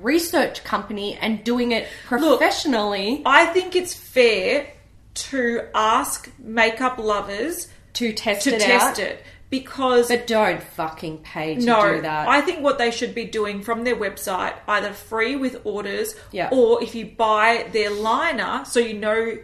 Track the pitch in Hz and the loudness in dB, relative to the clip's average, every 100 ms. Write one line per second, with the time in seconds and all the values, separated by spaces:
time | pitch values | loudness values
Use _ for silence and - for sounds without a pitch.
0 | 202 320 330 339 - - - 214 214 208 | 0 0 2 0 0 -4 -6 -6 -4 -8
1 | 202 - 214 220 233 240 240 226 - - | -6 -4 -4 -2 -2 0 0 -2 -4 -14
2 | - 247 320 262 320 403 330 233 208 202 | -4 0 4 4 4 2 0 0 0 -2
3 | 196 285 247 285 339 349 370 359 359 - | -2 -2 6 6 6 2 0 -2 -2 -10
4 | - 254 240 202 190 269 285 - - - | -4 4 4 4 0 0 -2 -16 -20 -20
5 | - - - 269 240 233 - 214 214 233 | -16 -12 -6 -2 0 -2 -2 0 4 2
6 | - - - - - 226 226 226 262 254 | 0 -8 -12 -18 -6 2 2 2 -2 -2
7 | 214 202 202 202 277 339 - - - - | -2 -2 -2 -6 -4 -6 -10 -18 -12 -4
8 | 233 214 226 202 269 226 208 240 233 - | -2 -2 -2 0 0 2 4 4 4 0
9 | 185 - - - - 262 - - 262 247 | -6 -8 -16 -20 -8 -8 -6 -4 2 4
10 | 240 240 240 220 208 - - - 160 - | 4 0 0 0 2 -2 -8 -8 -8 -8
11 | 170 156 - 175 160 233 240 220 202 160 | -12 -12 -12 -8 -6 -2 2 4 4 2
12 | 156 151 156 277 294 339 277 262 233 226 | -2 -2 2 2 2 0 0 2 0 -2
13 | 233 214 214 220 208 202 196 226 240 233 | -6 -6 -6 -4 -4 -4 -4 -4 -2 -2
14 | 202 196 - 185 190 - - 208 202 196 | -4 -6 -6 -4 -4 -6 -2 -2 -2 -10
15 | - 220 226 277 262 - 208 202 202 202 | -8 -2 -2 -2 -4 -4 -8 -6 -6 -6
16 | 220 - - 196 170 262 226 233 226 233 | -6 -8 -12 -6 0 4 4 4 0 -8
17 | 214 - 220 214 220 233 - 214 208 208 | -12 0 2 4 4 2 0 -2 -2 -2
18 | 220 247 330 269 185 233 277 247 226 208 | 0 0 0 -2 -4 -6 -2 0 0 -2
19 | 214 220 226 214 | -2 0 -2 -6